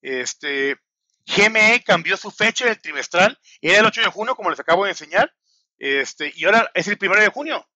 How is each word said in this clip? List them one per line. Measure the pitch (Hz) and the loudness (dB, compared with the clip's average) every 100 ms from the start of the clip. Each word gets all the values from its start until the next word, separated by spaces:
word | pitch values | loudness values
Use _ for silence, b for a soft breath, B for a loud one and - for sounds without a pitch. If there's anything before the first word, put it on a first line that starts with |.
Este, | 139 131 123 - 147 139 139 139 _ _ _ _ - | -8 -8 -8 -8 -8 -4 -4 -4 _ _ _ _ -6
G | - 208 | 2 2
M | 220 214 240 | 4 2 2
E | |
cambió | - 180 160 190 | 2 0 0 -4
su | - | -6
fecha | - 214 220 247 | -2 -2 0 -2
del | 214 | -2
trimestral. | 156 147 123 175 202 277 b b | -8 -10 -4 2 2 0 b b
Era | 156 196 | 2 4
el | 220 | 4
ocho | 220 | 2
de | 214 | -4
junio, | 185 220 262 | -4 -6 -4
como | 185 | -4
les | 139 | -6
acabo | 139 170 | 0 0
de | 196 | 0
enseñar. | 165 151 175 277 _ _ _ _ _ | -6 -4 0 0 _ _ _ _ _
Este, | 139 139 131 - 147 151 | -2 -2 -2 -6 -10 -2
y | 156 | 2
ahora | 220 226 | 2 2
es | 165 175 | -4 -4
el | 208 | -4
primero | 196 311 | 0 2
de | 320 | 2
junio. | 269 302 294 - | 0 -8 -8 -10